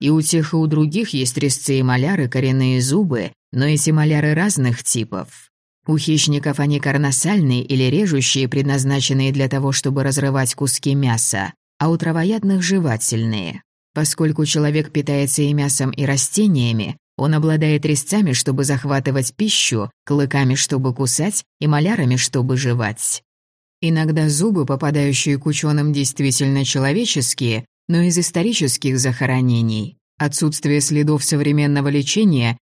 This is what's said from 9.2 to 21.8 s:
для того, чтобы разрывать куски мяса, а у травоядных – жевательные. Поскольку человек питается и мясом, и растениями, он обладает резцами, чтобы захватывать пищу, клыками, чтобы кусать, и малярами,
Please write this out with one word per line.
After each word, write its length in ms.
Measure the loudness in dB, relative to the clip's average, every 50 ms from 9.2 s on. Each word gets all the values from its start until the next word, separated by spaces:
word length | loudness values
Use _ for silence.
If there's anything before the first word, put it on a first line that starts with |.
| 0 0 0
для 160 | 0 -2 -2
того, 240 | -2 -2 -2 0 -2
чтобы 300 | -2 -2 -2 0 0 0
разрывать 520 | 0 0 0 0 0 0 0 0 -2 -2
куски 400 | -2 -2 -2 -2 -2 0 0 0
мяса, 600 | 2 2 2 0 0 0 -2 -2 -2 -4 -6 -8 _ _ _ _ -2
а 100 | 0 0
у 80 | 0
травоядных – 640 | 0 0 0 0 0 0 0 0 0 0 0 0 0 0
жевательные. 1000 | 0 0 0 0 0 0 -2 -2 -2 -2 -2 -2 -2 -2 -4 -6 -8 -10 -12 -16 _ _ _ _ _ -4
Поскольку 500 | -2 -2 0 0 0 0 0 0 0 -2
человек 480 | 0 0 0 0 0 0 0 -2 -2 -2
питается 500 | -4 -2 0 0 0 0 0 0 0 0
и 100 | 0 0
мясом, 360 | 0 0 0 0 0 -2 -2
и 140 | -2 -2 -2
растениями, 920 | 0 0 0 -2 -2 0 0 2 2 2 2 2 2 0 -2 -2 -4 -8 -12 _ _ _
он 160 | -4 -2 0 0
обладает 520 | 2 2 2 2 2 2 2 0 0 0
резцами, 460 | 0 0 0 -2 0 0 0 2 2 0
чтобы 320 | 0 0 0 0 0 0
захватывать 720 | 0 -2 -2 -2 -2 -2 -2 0 0 0 0 -2 -2 -2
пищу, 560 | -2 -2 0 0 0 0 0 -2 -2 -4 -6 -10 _ -6
клыками, 500 | -2 0 0 0 0 2 2 2 2 2
чтобы 380 | 0 0 -2 -2 -2 -2 -2 -2
кусать, 480 | -2 -2 0 0 0 -2 -2 -4 -4 -6 _ _ -4
и 80 | 0
малярами, 500 | 0 2 2